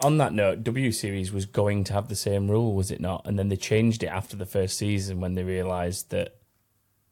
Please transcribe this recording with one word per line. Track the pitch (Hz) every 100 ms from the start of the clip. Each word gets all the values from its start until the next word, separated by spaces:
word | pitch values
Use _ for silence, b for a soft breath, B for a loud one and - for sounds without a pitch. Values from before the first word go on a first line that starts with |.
on | 143 151
that | 139
note, | 104 98 95
W | 113 123 131
Series | 104 104 98 92
was | 98 95
going | - 104 101
to | 95
have | 101 104
the | 98
same | 104 101 98
rule, | 107 117
was | 98 95
it | -
not? | 90 92
And | - 101
then | 98
they | 95
changed | - 107 113 110
it | 87
after | 92 - 101
the |
first | 92 101 95 -
season | 104 104 98 92
when | 92
they | 92
realised | 92 92 90 90 87 92 -
that | 92 85 - _ _ _ _ _ _ _